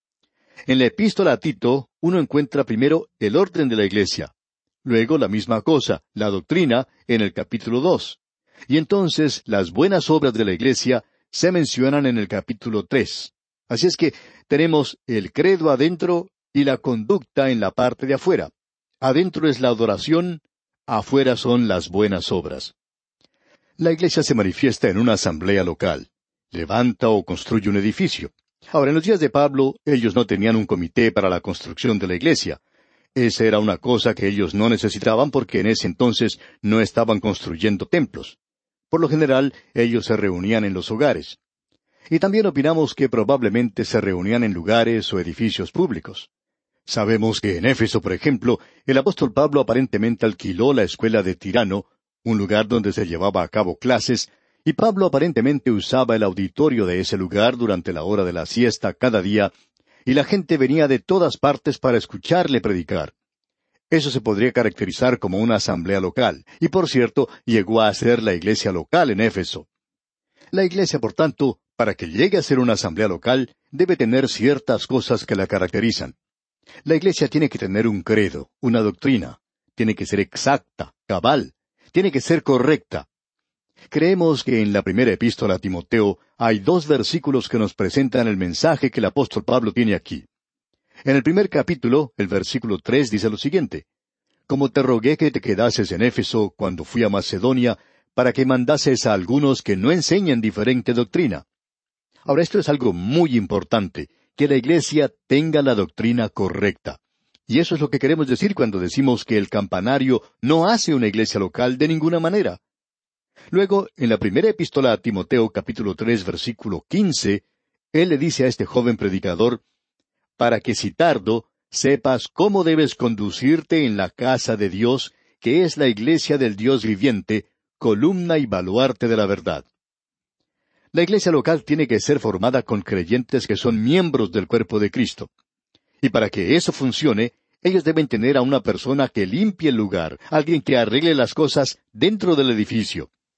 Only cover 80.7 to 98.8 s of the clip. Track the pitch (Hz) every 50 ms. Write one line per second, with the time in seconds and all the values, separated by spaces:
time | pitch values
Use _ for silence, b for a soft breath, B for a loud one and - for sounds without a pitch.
80.7 | _ - 85 - _ _ _ - 101 90 92 123 151 139 - - _ _ _ _
81.7 | _ b b b b 175 190 196 139 135 - - 165 156 - - 135 123 120 151
82.7 | 151 127 - - - 80 69 _ _ _ _ _ _ _ _ _ _ _ _ _
83.7 | _ b b b - 147 160 175 196 180 170 165 147 123 - 131 127 110 107 104
84.7 | 101 101 - 98 92 107 131 117 92 - 117 117 - - 117 101 92 92 - 98
85.7 | 92 85 - - - 113 104 101 95 - _ _ _ - 120 113 110 101 95 127
86.7 | 180 180 143 151 147 127 107 - - 170 - 151 135 123 107 - - 117 107 95
87.7 | - - 104 90 - 139 135 123 104 127 117 113 104 92 92 90 82 - - 160
88.7 | 160 - - 123 - - 107 95 - 143 127 - - 107 - - 120 127 117 107
89.7 | 90 120 120 110 98 85 - - - 67 - _ _ _ _ _ _ _ _ _
90.7 | _ _ _ B B B B 139 135 139 123 151 170 196 202 190 - 147 139 -
91.7 | - 127 - 117 127 147 131 117 _ - 101 90 101 95 90 - - 123 117 113
92.7 | 98 85 - - 120 143 143 113 107 101 98 110 107 101 - 143 156 185 143 101
93.7 | - 78 - _ _ _ _ _ _ _ _ _ _ _ _ - - 135 139 127
94.7 | - 143 131 127 123 113 110 135 156 - 160 143 123 - - 123 101 92 117 120
95.7 | - - 104 - 92 85 113 123 - - - - - 113 107 98 - - 85 80
96.7 | 90 80 78 - - 117 113 104 101 98 - - 110 92 98 131 131 127 123 120
97.7 | 101 b b b b b b b b - 123 123 117 135 131 131 131 127 123 127
98.7 | 151 139